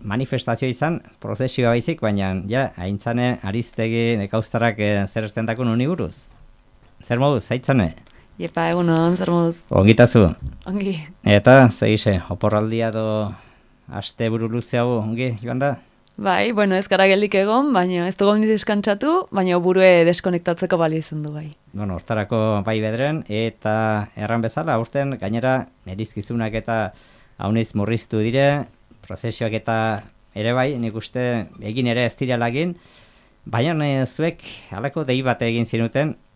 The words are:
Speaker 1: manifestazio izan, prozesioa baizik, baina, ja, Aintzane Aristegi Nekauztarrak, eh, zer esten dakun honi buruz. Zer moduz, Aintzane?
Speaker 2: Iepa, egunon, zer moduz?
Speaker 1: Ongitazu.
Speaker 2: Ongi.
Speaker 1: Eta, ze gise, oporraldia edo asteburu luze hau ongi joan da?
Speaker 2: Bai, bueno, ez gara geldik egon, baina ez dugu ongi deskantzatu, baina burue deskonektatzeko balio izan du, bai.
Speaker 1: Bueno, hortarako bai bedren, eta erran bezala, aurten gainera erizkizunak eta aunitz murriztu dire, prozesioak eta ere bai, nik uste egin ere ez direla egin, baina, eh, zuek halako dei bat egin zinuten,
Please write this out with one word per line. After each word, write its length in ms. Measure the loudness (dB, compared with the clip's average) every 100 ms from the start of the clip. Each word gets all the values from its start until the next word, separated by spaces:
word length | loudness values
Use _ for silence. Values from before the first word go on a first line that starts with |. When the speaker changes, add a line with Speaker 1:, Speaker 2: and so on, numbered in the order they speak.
Speaker 1:
manifestazio 680 | -6 -4 -2 -4 -4 -2 -2
izan, 320 | -2 -2 -4 -8 -14
prozesioa 560 | -8 -4 -4 0 2 2
baizik, 260 | 0 -2
baina, 300 | 0 0 -2 -4 -2
ja, 200 | -2 -2 -4
Aintzane 600 | -6 -4 -4 -2 -2 -2
Aristegi 720 | -4 -6 -6 -4 -2 0 0 0
Nekauztarrak, 640 | -2 -4 -2 -2 -2 0
eh, 260 | 0 0 -2
zer 200 | -4 -6
esten 180 | -4 -4
dakun 220 | -2 -2
honi 200 | 0 0
buruz. 360 | -2 -6 -8 -20 -20 -20 -20 _ _ -20 -18
Zer 160 | -4 0
moduz, 260 | 2 2 -2
Aintzane? 420 | -4 2 2 2 -4 -20 -20 -20 -10
Speaker 2:
Iepa, 220 | -8 -2 -2
egunon, 420 | 0 2 4 2
zer 160 | 2 2
moduz? 300 | 2 2 -2 0
Speaker 1:
Ongitazu. 540 | 4 6 8 8 8 4 2 -10 -12 -6
Speaker 2:
Ongi. 300 | -4 -2 -4 -10 -4
Speaker 1:
Eta, 460 | 4 6 8 8 8
ze 220 | 4 0
gise, 240 | 2 2 0 -2
oporraldia 540 | -2 0 2 0 -2 -2
edo 140 | -2 -2 -2 -4 -8 -18 _ _ _ -14
asteburu 540 | -10 -10 -4 -2 0 -2
luze 300 | -4 -4 -2
hau 160 | 0 0
ongi 400 | -2 -2 -4 -4
joan 160 | -6 -2
da? 140 | -2 -4 _ _ _ -6
Speaker 2:
Bai, 340 | -2 0 0
bueno, 220 | 2 2
ez 140 | 0 0
gara 160 | 2 4
geldik 260 | 4 2 0
egon, 320 | 2 2 2
baina 340 | 2 0 -2 -4
ez 60 | 0
dugu 140 | 2
ongi 180 | 2 2
deskantzatu, 800 | 0 0 -2 0 0 0 0 -2
baina 300 | -2 0 2
burue 420 | 2 4 6 8 6
deskonektatzeko 760 | 2 -2 -2 -2 -2 0 0
balio 200 | 0 -2
izan 200 | -6 -8
du, 80 | -8
bai. 180 | -10 -14 -16 _
Speaker 1:
Bueno, 260 | -8 -6 -6
hortarako 400 | -4 -4 0 0 2 0 0
bai 140 | -2
bedren, 400 | -2 -2 -2 -2 -4
eta 460 | -4 -4 -4 -2 0 0 0 -4 -8
erran 240 | -2 -2
bezala, 380 | -2 -4 -2 -2
aurten 320 | -2 -4 -4 -4
gainera 460 | -4 -2 0 0 -4 _ -14
erizkizunak 720 | -8 -8 -8 -6 -4 -2 -4
eta 220 | -4 -2 -4 -8 -20 -20 -20 -8
aunitz 380 | -2 0 0 -2
murriztu 440 | -2 -4 -2 -2 0
dire, 400 | 2 2 0 -6 _ _ -20 -16
prozesioak 540 | -10 -8 -4 -4 -4
eta 160 | -2 -2 -2 -4 -8 _ _
ere 220 | -6 -2 0
bai, 140 | 0 -2
nik 160 | -4 -6
uste 300 | -8 -4 -2 -2 -4 -10
egin 280 | -8 -2 0
ere 140 | 0 -2
ez 80 | -2
direla 320 | -4 0 -2
egin, 240 | -2 -4 -6 _ -20 -20 _ _ _ -6
baina, 320 | -2 0 0 0
eh, 200 | 0 -2
zuek 360 | -2 -4 -4 -18 -20 -14
halako 320 | -8 -6 -4 -2
dei 160 | 0
bat 200 | 0 0 0
egin 240 | 0 -2
zinuten, 460 | -2 -2 0 -2 -6 _